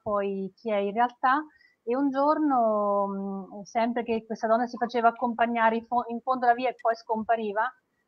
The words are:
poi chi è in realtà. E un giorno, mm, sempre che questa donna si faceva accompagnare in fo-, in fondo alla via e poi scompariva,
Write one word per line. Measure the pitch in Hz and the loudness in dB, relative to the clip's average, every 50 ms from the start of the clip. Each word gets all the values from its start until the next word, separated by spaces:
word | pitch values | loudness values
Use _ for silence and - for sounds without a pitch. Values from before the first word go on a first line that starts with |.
| - | -2
poi | 220 208 202 202 202 196 196 196 190 - | -4 -2 -2 -2 -2 -4 -4 -6 -8 -10
chi | _ - 226 | _ -6 -4
è | 208 | -2
in | 202 202 202 202 | -2 -2 -2 0
realtà. | 226 240 247 240 _ - 262 262 294 311 - _ _ _ _ _ _ _ | 0 0 0 0 _ 0 0 2 0 -2 -6 _ _ _ _ _ _ _
E | 226 240 | -4 0
un | 262 285 277 | 0 0 0
giorno, | 262 269 277 294 311 311 311 294 269 247 226 220 214 208 208 202 202 202 202 202 196 196 196 196 196 196 190 - - 208 | 2 2 2 2 2 2 2 2 4 4 4 4 2 2 2 2 2 0 0 -2 -2 -4 -6 -6 -6 -8 -10 -12 -14 -16
mm, | 196 | -16
sempre | - - 233 226 240 233 247 233 | -6 -4 -2 -2 0 -2 -2 -2
che | 240 226 226 220 | -2 -4 -4 -4
questa | - 226 - - 220 | -6 -6 -4 0 0
donna | 220 233 247 | 2 0 0
si | 240 240 | -2 -4
faceva | 214 247 233 - 240 226 233 | -4 -4 -2 0 2 2 2
accompagnare | 226 - - 240 226 226 233 233 233 233 220 226 226 | 2 2 0 -2 0 0 0 0 2 2 2 2 2
in | 233 226 | 2 -2
fo-, | - 240 240 233 233 | -2 -2 -2 -2 -2
in | 240 233 | -6 -6
fondo | - 262 254 254 247 | -2 -2 -2 2 4
alla | 240 240 | 2 2
via | 240 254 247 | 2 0 -2
e | 226 - | -4 0
poi | - 226 226 | 0 0 0
scompariva, | - - - 226 220 214 240 233 226 220 208 196 214 226 254 - _ _ _ _ _ _ | 0 -2 -4 -4 -2 0 0 0 0 0 -2 -2 -2 -2 -4 -6 _ _ _ _ _ _